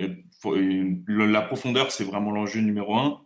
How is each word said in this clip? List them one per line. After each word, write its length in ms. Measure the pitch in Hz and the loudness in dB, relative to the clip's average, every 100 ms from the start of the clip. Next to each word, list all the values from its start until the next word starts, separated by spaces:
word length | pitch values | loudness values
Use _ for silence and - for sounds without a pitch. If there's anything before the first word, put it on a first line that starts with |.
euh, 140 | 90 - - _ | -8 -8 -16 _
faut, 140 | 101 | -2
euh, 480 | 95 95 95 95 90 90 | 2 2 2 0 -2 -2
le, 200 | 104 107 | 2 4
la 160 | 107 | 4
profondeur, 500 | 107 120 123 123 135 | 0 -4 0 0 0
c'est 120 | - | -2
vraiment 280 | 98 101 104 | -4 -2 -2
l'enjeu 300 | 104 101 110 | -2 -2 0
numéro 340 | 110 104 101 110 | 0 0 0 0
un, 260 | 143 143 | 0 -2